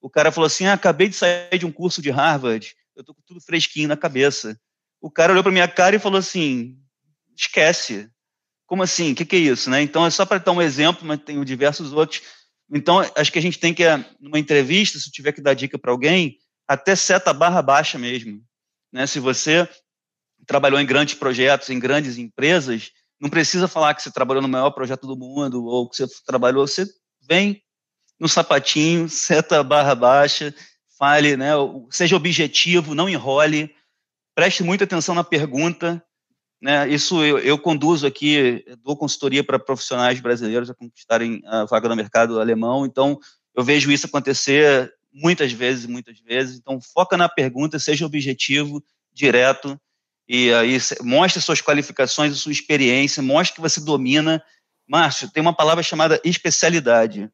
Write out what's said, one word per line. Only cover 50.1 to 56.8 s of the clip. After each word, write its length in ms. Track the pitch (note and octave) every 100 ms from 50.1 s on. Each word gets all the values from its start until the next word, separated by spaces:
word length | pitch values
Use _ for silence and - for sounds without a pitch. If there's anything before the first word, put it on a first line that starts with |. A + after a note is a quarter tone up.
| _ _
e 240 | B2 B2
aí 260 | A#2 A#2 C3
se, 220 | - -
mostre 400 | A#2+ C3 F3+ F3
suas 180 | D#3 D#3
qualificações, 720 | - C#3+ C#3 - B2+ - D3
a 40 | C#3
sua 160 | D#3
experiência, 680 | C#3+ - D3+ C3 B2+ C#3 -
mostre 340 | C3 D3 F3 -
que 40 |
você 180 | D#3+ -
domina. 640 | D3+ C#3+ B2+ D3 D#3 D#3+ _ _ _ _ _
Márcio, 420 | D3+ D#3 - A#2
tem 120 | D#3
uma 100 | D#3+
palavra 300 | E3 D#3 E3+
chamada 360 | E3 D#3 D#3 D#3+
especialidade. 1040 | - F3 E3+ - E3 E3+